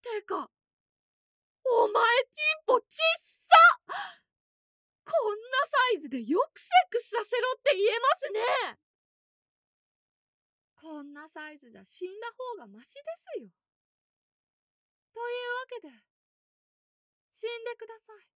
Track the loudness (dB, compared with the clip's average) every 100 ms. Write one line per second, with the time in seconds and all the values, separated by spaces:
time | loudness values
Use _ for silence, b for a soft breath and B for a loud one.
0 | -8 -10 -6 -8 -8 _ _ _ _ _
1 | _ _ _ _ _ _ 0 2 4 4
2 | 2 2 0 -4 -2 -2 2 0 _ -2
3 | 0 0 -4 -10 6 10 10 6 _ B
4 | B B _ _ _ _ _ _ _ _
5 | -4 -2 0 -4 -4 -2 0 2 2 0
6 | -4 -8 -2 0 0 -4 4 4 4 -4
7 | -4 -6 -2 -2 -2 -2 0 2 2 2
8 | 0 0 -2 -4 -2 -2 -4 -10 _ _
9 | _ _ _ _ _ _ _ _ _ _
10 | _ _ _ _ _ _ _ _ -16 -14
11 | -14 -18 -18 -16 -16 -18 -20 -20 -20 -14
12 | -14 -10 -14 -12 -12 -12 -14 -20 -20 -18
13 | -14 -14 -12 -12 -12 _ _ _ _ _
14 | _ _ _ _ _ _ _ _ _ _
15 | _ -10 -8 -6 -6 -8 -8 -14 -16 -20
16 | _ _ _ _ _ _ _ _ _ _
17 | _ _ _ -12 -12 -10 -12 -12 -16 -20
18 | -20 -20 _